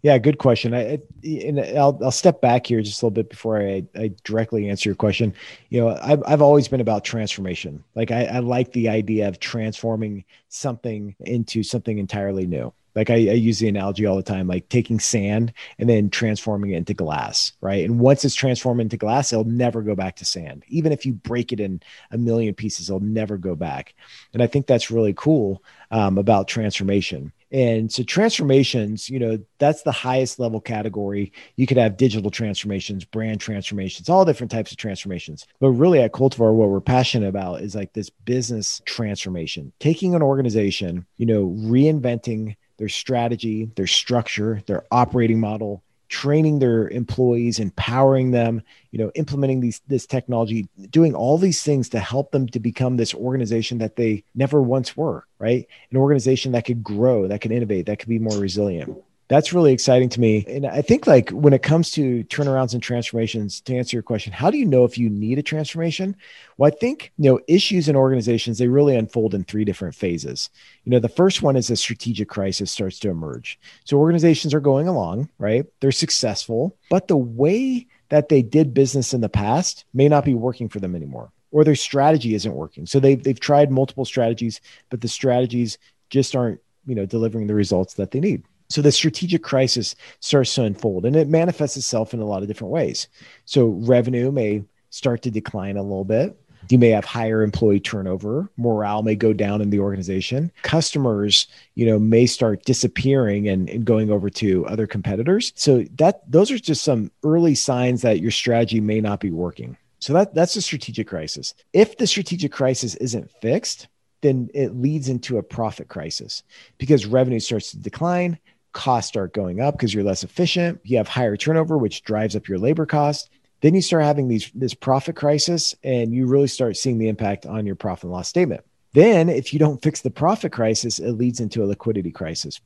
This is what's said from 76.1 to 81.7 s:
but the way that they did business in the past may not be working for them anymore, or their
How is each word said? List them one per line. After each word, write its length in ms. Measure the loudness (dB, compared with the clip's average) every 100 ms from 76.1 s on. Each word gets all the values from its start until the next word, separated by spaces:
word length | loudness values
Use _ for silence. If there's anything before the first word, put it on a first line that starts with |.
| -2 -2 -4 -4 -4 -4 _ _
but 180 | -2 2
the 80 | 0
way 720 | 0 0 0 2 0 -4 -8 _ _
that 180 | 2 4
they 140 | 2
did 320 | 4 2 4
business 400 | 4 2 2 -2
in 80 | -2
the 80 | 0
past 560 | 0 0 0 -2 -8 _
may 140 | 2 4
not 180 | 4 2
be 80 |
working 340 | 0 -2 -4 -8
for 120 | -6
them 140 | -8
anymore, 380 | -8 -10 -14 -16 _ _
or 120 | 4
their 120 | 4